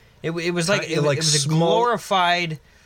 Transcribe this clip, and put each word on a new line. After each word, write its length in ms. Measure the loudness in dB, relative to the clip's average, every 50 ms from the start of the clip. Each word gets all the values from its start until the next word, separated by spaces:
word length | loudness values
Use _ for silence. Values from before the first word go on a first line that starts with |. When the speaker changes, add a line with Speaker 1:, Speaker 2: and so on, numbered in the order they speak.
| -20 -20 _ -10 -8
Speaker 1:
It, 40 | -6
w-, 200 | -6 -4 -4 -2
it 40 |
was 180 | -2 -2 0 0
like, 140 | 0 -2 -2 -2
Speaker 2:
Ti-, 60 | -2
Speaker 1:
it, 80 | 0
Speaker 2:
like, 160 | 0 0 0 0
Speaker 1:
it 80 | 0
was 100 | 0 0
a 40 | 0
Speaker 2:
small, 200 | 0 0 0 2 2 2 2 2 2
Speaker 1:
glorified 760 | 2 0 -2 -2 -2 0 2 2 2 2 0 0 -4 -6 -10 -14 _ -20 -20 _